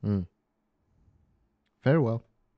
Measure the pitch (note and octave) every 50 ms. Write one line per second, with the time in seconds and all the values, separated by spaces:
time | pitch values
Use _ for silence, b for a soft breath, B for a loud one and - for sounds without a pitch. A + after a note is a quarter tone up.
0 | - G#2 G#2 G2 F2+ - _ _ _ _ _ _ _ _ _ _ _ _ _ _
1 | _ _ _ _ _ _ _ _ _ _ _ _ _ _ _ _ - C3 C#3+ E3
2 | C#3+ A2+ A2+ A2+ - _ _ _ _ _ _